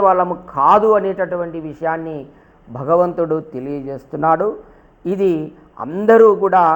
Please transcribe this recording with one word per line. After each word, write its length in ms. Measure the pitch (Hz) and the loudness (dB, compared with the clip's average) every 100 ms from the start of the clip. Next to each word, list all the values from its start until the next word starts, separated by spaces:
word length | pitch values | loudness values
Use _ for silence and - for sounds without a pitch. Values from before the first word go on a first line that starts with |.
| 196 | 4
వాళ్ళము 300 | 185 180 175 - 139 | 4 0 -4 -8 0
కాదు 340 | 147 208 220 214 | 4 4 4 2
అనేటటువంటి 640 | 190 190 180 175 170 165 156 | 0 -4 -4 -4 -6 -8 -12
విషయాన్ని 500 | 143 160 160 160 151 131 - _ _ - | -8 -6 -4 -6 -10 -14 -20 _ _ -16
భగవంతుడు 680 | 120 135 170 175 170 165 160 156 | -10 0 2 2 0 -2 -2 -6
తెలియజేస్తున్నాడు. 920 | 127 135 143 135 135 - 147 160 160 202 - - - _ _ | -10 -8 -8 -10 -12 -12 -2 0 2 0 -4 -12 -20 _ _
ఇది 280 | 175 190 196 165 156 - - - | -6 0 0 0 -4 -14 -20 -12
అందరూ 440 | 120 175 214 226 226 190 | -8 -2 0 4 4 4
కూడా 220 | 190 185 165 | 2 2 4